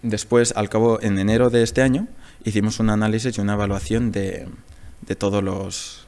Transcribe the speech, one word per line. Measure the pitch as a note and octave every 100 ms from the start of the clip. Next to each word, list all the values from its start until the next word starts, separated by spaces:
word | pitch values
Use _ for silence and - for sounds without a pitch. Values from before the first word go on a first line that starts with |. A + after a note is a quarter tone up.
Después, | A#2+ G#2+ - A#2+ A#2 -
al | G#2
cabo, | G#2+ A#2 A2+
en | G#2+ G2
enero | G2+ A2+ B2
de | A#2+
este | A2+ -
año, | C3 C3 A3+ - - -
hicimos | - G#2 G#2+ A2
un | A2
análisis | G#2+ G#2+ A2 B2 G#2+
y |
una | G2+
evaluación | G#2 G#2 G2 - A2 A#2+
de, | G2+ G2 - - - - - - -
de | - G#2+
todos | G2+ G2+
los | F#2+ F#2+ G2 - - -